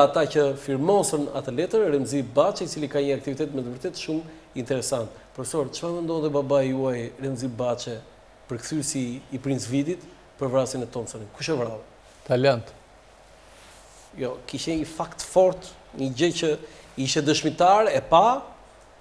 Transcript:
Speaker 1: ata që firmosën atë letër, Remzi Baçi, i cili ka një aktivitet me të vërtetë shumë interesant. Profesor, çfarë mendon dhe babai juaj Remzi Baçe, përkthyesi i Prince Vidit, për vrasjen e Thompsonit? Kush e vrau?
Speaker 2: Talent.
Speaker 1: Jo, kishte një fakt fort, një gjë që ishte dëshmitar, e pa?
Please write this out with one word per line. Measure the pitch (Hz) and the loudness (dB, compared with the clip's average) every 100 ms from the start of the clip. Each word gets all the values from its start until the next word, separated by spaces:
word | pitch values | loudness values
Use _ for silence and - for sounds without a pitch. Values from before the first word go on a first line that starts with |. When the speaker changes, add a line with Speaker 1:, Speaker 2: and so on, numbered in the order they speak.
| 143 | 8
Speaker 1:
ata | 170 147 | 6 2
që | 151 143 135 - | 2 2 0 -4
firmosën | 135 165 202 170 151 143 135 | 0 4 4 2 -2 -2 -4
atë | 131 123 | -4 -4
letër, | 180 220 196 | 0 2 2
Remzi | 143 120 139 117 | 2 0 -2 0
Baçi, | 139 175 202 170 | 2 2 0 -6
i | |
cili | 156 143 | -4 -2
ka | 147 | 0
një | 139 131 | 0 -2
aktivitet | - 131 151 | -4 -4 -4
me | 143 | -4
të | 120 127 | -6 -6
vërtetë | 185 - - | -8 -8 -4
shumë | 156 165 - - 135 | -4 -6 -16 -12 -10
interesant. | 117 135 113 127 104 - - - | -2 -2 0 -4 -4 -10 -18 -12
Profesor, | 120 160 127 | -4 -2 -2
çfarë | - 170 175 | -4 -6 -4
mendon | 165 165 151 | -2 -2 0
dhe | |
babai | 143 135 139 131 | 0 2 2 2
juaj | 131 135 123 117 - | 0 0 -2 -6 -8
Remzi | 135 123 127 113 | -8 -6 -6 -4
Baçe, | 123 117 - 113 - - - - - | -2 -2 -6 -10 -12 -20 -20 -20 -10
përkthyesi | 117 - 156 139 135 120 127 - | -10 -4 -4 -4 -4 -4 -6 -10
i | 131 | -8
Prince | 139 131 107 | -4 -4 -2
Vidit, | 135 143 175 - - - - | -2 -2 -6 -10 -20 -20 -8
për | 135 | 0
vrasjen | 131 120 131 | 0 0 -4
e | 117 | -6
Thompsonit? | 123 107 113 101 | -8 -8 -12 -16
Kush | - 156 | -10 -4
e | 147 | -2
vrau? | 117 107 - - - - - | -4 -8 -16 -20 -20 -20 -2
Speaker 2:
Talent. | 127 135 120 - - - - - - - - - - - - - - - - | 4 4 2 -2 -18 -20 -20 -20 -20 -20 -20 -20 -20 -20 -20 -20 -20 -20 -8
Speaker 1:
Jo, | 123 127 - | -8 -8 -10
kishte | 139 - 160 | -8 -4 -4
një | 147 | -4
fakt | - 165 - | -6 -8 -8
fort, | - 180 185 165 - - - - | 2 6 6 2 -10 -20 -18 -6
një | 135 | -6
gjë | 123 170 - | 0 0 2
që | 160 151 - - - - 135 | -2 -2 -6 -20 -16 -6 0
ishte | 160 | 0
dëshmitar, | 143 151 160 156 175 208 214 | 2 2 0 4 6 6 6
e | 135 | 2
pa? | - 160 220 269 - - - - - - | 6 6 8 4 -4 -18 -20 -20 -20 -20